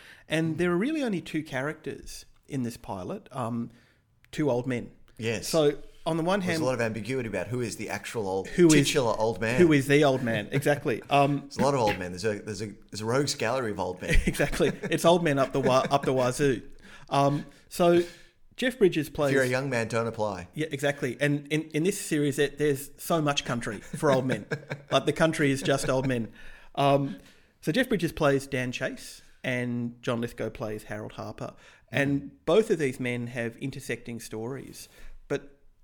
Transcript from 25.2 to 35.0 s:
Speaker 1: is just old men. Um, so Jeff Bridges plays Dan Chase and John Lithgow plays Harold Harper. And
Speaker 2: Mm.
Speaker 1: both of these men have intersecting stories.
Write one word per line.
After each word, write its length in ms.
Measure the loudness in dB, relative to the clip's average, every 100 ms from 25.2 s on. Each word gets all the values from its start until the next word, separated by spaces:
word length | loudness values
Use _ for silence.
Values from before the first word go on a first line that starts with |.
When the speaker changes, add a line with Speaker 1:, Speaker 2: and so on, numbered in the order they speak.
| 2 2 2
Speaker 1:
is 100 | 2
just 260 | 2 0 2
old 180 | 0 0
men. 220 | -2 -4 -10 -18 -18 -14 0
Um, 400 | 4 4 2 -6 -16 -20 _ _
so 100 | -2
Jeff 160 | 0 2
Bridges 240 | 2 0
plays 340 | 2 2 2 0
Dan 240 | -4 -4
Chase 500 | -4 -6 -8 -16 -18 -20 -10
and 580 | -4 -2 -2 -2 -4 -6
John 180 | -4 -2
Lithgow 300 | -4 -6 -8
plays 340 | -6 -8 -8
Harold 280 | -10 -10 -10
Harper. 420 | -10 -12 -10 -12 -14 -20 -20 _
And 300 | -2 0 0
Speaker 2:
Mm. 80 | -4 -10
Speaker 1:
both 260 | 2 4 4
of 80 | 2
these 220 | 0 -2
men 260 | -4 -4 -6
have 280 | -4 -6 -6
intersecting 640 | -10 -10 -8 -8 -8 -12
stories. 680 | -10 -8 -8 -10 -12 -16 -20 -18